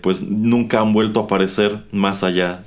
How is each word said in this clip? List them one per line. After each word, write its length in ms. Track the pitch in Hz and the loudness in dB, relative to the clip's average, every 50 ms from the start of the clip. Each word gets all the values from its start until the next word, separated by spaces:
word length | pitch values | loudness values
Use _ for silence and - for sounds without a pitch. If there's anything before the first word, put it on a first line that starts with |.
pues, 200 | - 92 95 - | -2 -2 -2 -2
nunca 580 | 101 95 101 107 110 117 120 120 117 113 127 110 | -2 -4 -2 0 2 2 2 2 2 0 0 0
han 140 | 110 110 107 | 2 2 2
vuelto 260 | 110 110 107 107 117 | 2 2 2 0 -2
a 40 | 107 | 0
aparecer 600 | - 98 95 95 95 - - 104 104 104 104 - - | 0 0 0 0 0 0 0 0 0 0 -4 -10 -6
más 320 | - 101 98 98 95 - 98 | -2 0 0 0 0 0 -2
allá 400 | 92 87 90 90 90 90 90 - | 0 0 0 0 -2 -4 -8 -12